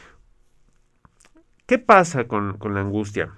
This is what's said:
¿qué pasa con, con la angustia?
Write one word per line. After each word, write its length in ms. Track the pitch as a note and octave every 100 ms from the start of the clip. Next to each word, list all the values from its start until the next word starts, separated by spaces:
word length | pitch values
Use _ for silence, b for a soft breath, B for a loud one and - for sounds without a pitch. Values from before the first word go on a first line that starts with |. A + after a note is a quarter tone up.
| B B _ _ _ _ _ _ _ _ _ _ - - _ _ -
¿qué 140 | B3
pasa 480 | - G3 F3 C3 A2+
con, 300 | G#2+ G2+ F#2+
con 160 | G#2+
la 80 | G2+
angustia? 500 | G2 G#2 G#2 G#2 E2